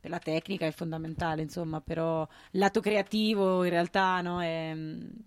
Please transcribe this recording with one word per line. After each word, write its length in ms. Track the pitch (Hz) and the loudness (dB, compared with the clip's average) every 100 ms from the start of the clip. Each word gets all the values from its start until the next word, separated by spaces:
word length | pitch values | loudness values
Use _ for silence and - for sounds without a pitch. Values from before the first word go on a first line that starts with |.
per 100 | 165 | -10
la 80 | 170 | -6
tecnica, 480 | - 160 175 196 160 | -2 -2 -2 -2 -2
è 60 | |
fondamentale, 680 | - 170 160 160 160 170 156 | -2 -4 -4 -4 -2 -2 0
insomma, 380 | 156 175 165 156 | -2 -4 -4 -4
però 420 | - 160 165 160 156 - - | -4 -2 0 0 -2 -8 -6
il 80 | 185 | 2
lato 220 | 196 220 | 4 4
creativo 800 | 185 208 196 214 214 208 190 185 | 2 2 2 0 2 4 4 4
in 60 | 180 | 4
realtà, 500 | 170 175 196 190 185 | 2 2 2 2 2
no, 220 | 175 175 | 0 -2
è, 300 | 170 165 160 | -2 -2 -4
mm, 260 | 160 156 156 - - | -6 -8 -8 -10 -14